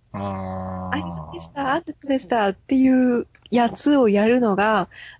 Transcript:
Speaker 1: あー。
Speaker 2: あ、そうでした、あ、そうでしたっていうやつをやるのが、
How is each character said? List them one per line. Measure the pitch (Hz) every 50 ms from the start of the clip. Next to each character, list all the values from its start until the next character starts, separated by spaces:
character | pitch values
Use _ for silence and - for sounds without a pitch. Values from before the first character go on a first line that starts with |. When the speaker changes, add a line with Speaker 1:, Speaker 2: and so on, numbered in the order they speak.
| _ _ -
Speaker 1:
あ | 101 98 101 98 95 95 95 92 92 92 92 92 92 92 90 -
ー。 | -
Speaker 2:
あ、 |
そ | - - - - - -
う | -
で | 339
し | - - -
た、 | 285 277 269 277
あ、 | 330 339
そ | -
う | 294 - - 269
で | 269 269
し | 254 175
た | 240 233 208 202
っ | 190
て | - _ - 269
い | 262 262 262 262 254 254 247 240 240
う | - - _ _ _ -
や | 208 220 240 233
つ | - - - 294 294 277
を | 254 214
や | 202 202 208 220
る | 240 254
の | 247 220 190
が、 | 180 202 214 220 202 170 - - - - - - -